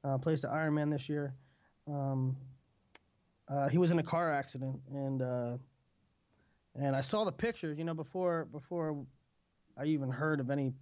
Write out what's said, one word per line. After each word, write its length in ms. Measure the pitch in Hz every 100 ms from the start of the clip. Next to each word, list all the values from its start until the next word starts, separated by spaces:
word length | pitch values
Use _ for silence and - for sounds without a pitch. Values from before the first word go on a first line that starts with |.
uh, 140 | 143 135
placed 240 | 147 156
the 60 | -
Ironman 420 | 151 160 151 147
this 180 | 147 131
year. 240 | 147 143 131 - _ _ _ -
Um, 500 | 143 139 135 131 131 - - _ _ _ - _ _ _ _ -
uh, 220 | 139 139
he 80 | 151
was 140 | 175
in 60 | 170
a 60 |
car 260 | 165 165 170
accident, 480 | 147 139 135 135 131 131
and, 320 | 139 135 135
uh, 340 | 127 123 120 123 - _ _ _ _ _ _ _ _ _ _
and 200 | - 139
I 60 | 135
saw 240 | 135 214
the 80 | 214
pictures, 460 | 135 226 226 165 147
you 60 |
know, 100 | 165
before, 500 | 160 156 185 180 165
before 640 | 151 131 - 175 156 147 135 _ _ _ _ _ _ -
I 40 |
even 260 | 147 156 131
heard 300 | 127 156 151
of 100 | 127
any 220 | 139 135 131